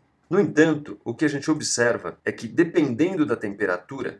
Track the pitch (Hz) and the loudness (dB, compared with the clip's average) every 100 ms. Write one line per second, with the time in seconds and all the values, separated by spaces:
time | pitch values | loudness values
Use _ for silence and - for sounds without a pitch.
0 | _ _ - 180 180 - 160 151 147 101 | _ _ -2 2 4 6 4 4 -4 -10
1 | - 117 151 135 147 151 113 - 120 107 | -8 -2 -2 0 0 -2 0 0 2 0
2 | 87 - - - 117 113 170 170 147 117 | -4 -8 -6 -6 -2 0 0 2 0 2
3 | 170 190 143 117 107 101 101 90 - 135 | 0 0 -2 -2 -4 -2 -2 -2 -6 -10
4 | - | -10